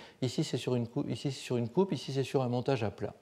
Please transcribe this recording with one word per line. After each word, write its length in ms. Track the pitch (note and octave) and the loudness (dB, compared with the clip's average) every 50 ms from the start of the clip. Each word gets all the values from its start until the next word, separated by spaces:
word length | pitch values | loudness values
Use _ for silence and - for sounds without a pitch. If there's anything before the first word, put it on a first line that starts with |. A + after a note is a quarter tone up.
| - - - - | -12 -18 -6 -2
Ici, 240 | - B2 - - D#3 | -2 0 0 0 0
c'est 140 | - - B2 | 0 -2 -2
sur 160 | - - B2+ | 0 0 0
une 120 | A#2+ A#2 | 2 0
cou-, 200 | A2+ - C#3 C#3 - | 0 -2 -2 -2 -2
ici, 240 | B2+ - - D3 C3+ | -2 -2 -2 -4 -4
c'est 80 | - | -4
sur 160 | - - C3 | -4 -2 0
une 120 | A#2+ A#2 A2+ | 0 0 2
coupe, 220 | - F3+ G3 F#3 - | 4 2 2 4 2
ici, 200 | C3+ - - C3 | -2 -4 -2 -2
c'est 100 | C3+ C3 | -2 0
sur 200 | - - C#3 C3 | 2 2 2 2
un 60 | A#2+ | 2
montage 340 | A#2+ B2 A#2+ - C#3 A#2+ A2+ | 2 2 2 2 2 2 2
à 80 | G2+ | -2
plat. 240 | - - G2+ - - - | -2 -4 -6 -8 -8 -10